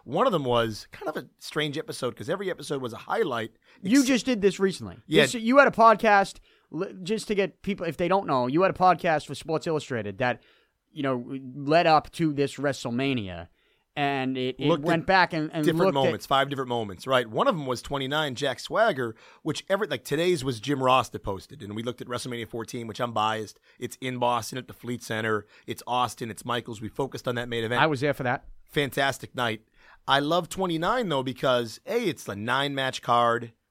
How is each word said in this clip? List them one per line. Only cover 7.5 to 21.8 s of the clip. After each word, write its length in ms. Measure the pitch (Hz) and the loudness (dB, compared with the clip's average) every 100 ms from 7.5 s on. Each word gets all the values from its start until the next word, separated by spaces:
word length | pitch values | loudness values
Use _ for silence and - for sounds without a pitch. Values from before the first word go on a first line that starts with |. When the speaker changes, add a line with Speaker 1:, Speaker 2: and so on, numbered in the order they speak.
| - | -2
Speaker 2:
people, 240 | 196 196 165 | -6 -4 -4
if 100 | 139 | -2
they 120 | 175 | 0
don't 180 | 196 185 | 0 2
know, 220 | 135 123 | 0 2
you 140 | 151 | 4
had 100 | 190 | 2
a 40 | - | 4
podcast 500 | 185 165 175 151 - | 4 4 2 0 -2
for 80 | 139 | -10
Sports 320 | 151 156 170 | -4 -2 0
Illustrated 500 | 151 - 120 101 95 | -2 -2 -4 -4 0
that, 240 | 123 113 _ _ _ _ _ | 0 0 _ _ _ _ _
you 140 | 156 | -6
know, 200 | 135 127 127 135 131 | -2 -2 -4 -10 -10
led 320 | 139 139 160 170 | -6 2 4 6
up 240 | 151 - | 4 4
to 180 | - 160 | -2 0
this 240 | 139 139 - | 0 -2 0
WrestleMania. 920 | 143 131 127 120 139 127 95 85 92 _ _ _ _ 147 | -4 -2 -4 -2 0 -2 -4 -10 -14 _ _ _ _ -4
And 420 | 143 135 131 131 | -2 -2 -2 -2
it, 160 | 127 - | -4 -2
it 80 | 151 | 0
Speaker 1:
Looked 160 | 165 | 2
at 20 | 160 | 2
Speaker 2:
went 200 | 165 170 | 0 4
back 260 | 190 170 | 4 4
and, 180 | 165 156 | 0 -4
and 120 | 165 | 0
Speaker 1:
different 220 | 151 160 190 | 0 4 2
Speaker 2:
looked 100 | 139 | 4
at 80 | |
Speaker 1:
moments, 200 | 135 107 | 2 0
five 240 | - 135 139 | 2 2 2
different 200 | 135 127 | -2 -4
moments, 360 | 120 104 90 | -2 -4 -6
right? 240 | 131 127 110 | 0 0 2
One 200 | 127 262 | 0 0
of 80 | 170 | 0
them 100 | 131 | -2
was 160 | 123 | -6
twenty-nine, 540 | - 139 131 151 151 117 | -4 -6 -2 -2 -2 -2
Jack 240 | 139 120 | -4 -4
Swagger, 560 | - 170 226 135 117 - - - | -4 2 2 2 -4 -6 -18 -12
which 220 | 156 - - | -8 -6 -2
every, 200 | 196 208 | -2 0
like, 160 | 135 | -4
today's 400 | - 143 180 165 | -2 0 2 2
was 160 | 135 113 | 0 -4
Jim 200 | 127 135 | -2 2
Ross 280 | 127 127 113 | 4 4 2
that 160 | 104 | -6
posted, 380 | 107 95 - - | -8 -8 -10 -16
and 100 | 101 | -12
we 80 | 107 | -8